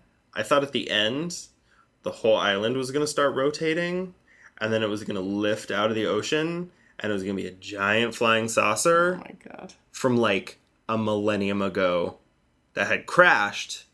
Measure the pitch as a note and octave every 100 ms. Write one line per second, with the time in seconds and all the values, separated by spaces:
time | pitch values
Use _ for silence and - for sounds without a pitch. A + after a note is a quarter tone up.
0 | _ _ _ - A2 C#3+ C#3 A#2+ - G#2
1 | G#2+ C3+ F3 F3 - _ _ _ _ _
2 | - - A2+ G#2+ F#2+ G2 A2 B2+ B2+ C3+
3 | D3 D3 C#3+ B2+ C#3 C#3+ D#3+ D#3+ F3 F3+
4 | F#3 - _ _ - - A2 A2 A2 G#2
5 | G2+ G2+ F#2 G2+ G#2 A2 - G2 G#2+ A2+
6 | G2+ G#2 G#2 D3+ D#3+ E3+ F3+ _ _ -
7 | G#2+ G2+ F#2+ G2 F#2 F#2 F#2+ G2+ G2+ A2
8 | A#2 A2+ A#2 A2+ A2 - G#2 A2 E3+ E3+
9 | F3 F3+ - - - - F#3+ - _ -
10 | C3 A#2+ A2 G2 F#2 - _ _ - A2
11 | G#2+ G#2+ G#2 G#2 G2 G2+ G2 F#2 F#2 F2+
12 | F2+ - _ _ _ _ _ - G2 G2+
13 | - - F3+ C#3 G2+ - - - -